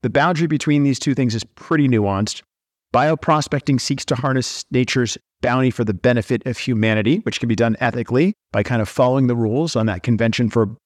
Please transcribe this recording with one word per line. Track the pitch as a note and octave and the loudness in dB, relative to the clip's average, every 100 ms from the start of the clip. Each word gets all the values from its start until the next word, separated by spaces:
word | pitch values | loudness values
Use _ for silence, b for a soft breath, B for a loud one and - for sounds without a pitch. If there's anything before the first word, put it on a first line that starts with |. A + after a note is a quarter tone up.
The | B2 | 0
boundary | C3+ D#3+ E3 E3 | 2 2 2 0
between | D3+ - D3 | 0 2 2
these | C#3+ B2+ | 2 0
two | - | -2
things | C3+ B2 | 0 0
is | A2+ - | 0 -6
pretty | _ - D#3+ C#3 | _ -2 2 4
nuanced. | A2+ G2+ G2 G#2+ - _ _ _ _ _ | 2 2 0 -4 -6 _ _ _ _ _
Bioprospecting | A#2+ D3 D#3 - D3+ - C#3+ - C3 | 0 2 0 0 0 0 -4 0 0
seeks | - C#3 - | 0 -6 -4
to | B2 | -4
harness | C3 C3 B2 - - | 0 -2 -4 -8 -4
nature's | B2+ B2+ C3+ A#2 - _ _ | -2 0 0 -2 -4 _ _
bounty | B2 B2+ C3 | -2 2 0
for | A2+ | 0
the | A2 | -4
benefit | F#2 B2 A#2+ - A#2+ C3 | 0 2 0 0 -4 -4
of | A#2 | -6
humanity, | - A2+ A2 A2 G#2+ F3 | -2 0 2 2 2 0
which | D#3 - | -2 -4
can | A#2+ | -2
be | A2 | 0
done | A#2 A2 | 0 0
ethically | B2 B2 A2+ B2 F3+ G#3+ _ | -2 -2 -2 0 0 -2 _
by | G#2+ | -4
kind | G#2 B2 | 0 -2
of | G#2+ | -2
following | - B2 C3 B2+ | 0 2 2 2
the | A#2+ | 0
rules | A2+ A#2+ E3 B2+ | 0 0 -2 0
on | A2 | -2
that | F2+ | -2
convention | - A2 A2+ A2 A#2 | 0 2 2 0 0
for | A#2 G#2+ A#2 | 2 0 -4